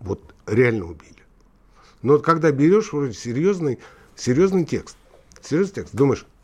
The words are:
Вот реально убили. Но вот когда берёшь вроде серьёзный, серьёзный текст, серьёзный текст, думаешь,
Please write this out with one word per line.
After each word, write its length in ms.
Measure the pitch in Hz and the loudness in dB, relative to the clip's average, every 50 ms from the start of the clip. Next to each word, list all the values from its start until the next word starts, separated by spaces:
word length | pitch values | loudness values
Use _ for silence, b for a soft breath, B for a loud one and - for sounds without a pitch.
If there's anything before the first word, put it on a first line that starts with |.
Вот 200 | - 92 92 - - - - _ _ | -10 -8 -8 -8 -10 -20 -20 _ _
реально 400 | - 104 110 127 123 113 110 90 | -2 2 2 2 2 2 -2 -6
убили. 280 | 82 85 78 - - - _ _ _ _ _ _ _ _ _ _ _ b b b b b b - | -8 -14 -18 -20 -20 -20 _ _ _ _ _ _ _ _ _ _ _ b b b b b b 0
Но 120 | 117 147 | 2 2
вот 80 | 147 - | 2 4
когда 260 | 160 165 160 156 160 | 2 0 2 2 0
берёшь 420 | 139 131 143 160 190 214 214 - - | 2 4 4 4 4 2 0 -2 -6
вроде 220 | 147 143 131 110 | -6 -6 -6 -8
серьёзный, 640 | - - 120 117 127 160 190 208 180 165 143 120 B B B B B B B B | -10 -10 -8 -4 -2 0 -2 -2 -2 -2 -4 -4 B B B B B B B B
серьёзный 520 | - - 120 127 135 185 196 190 190 165 | -10 -4 -2 2 2 2 2 2 0 -2
текст, 320 | - - 98 - - - _ _ _ _ _ _ _ - - | -2 -4 -6 -6 -10 -18 _ _ _ _ _ _ _ -20 -20
серьёзный 340 | - - 131 160 202 190 - | -10 -4 -2 -2 -2 -2 -4
текст, 200 | - 90 - - | -10 -12 -10 0
думаешь, 320 | 98 - 139 117 - - _ _ _ | 0 2 2 2 -2 -4 _ _ _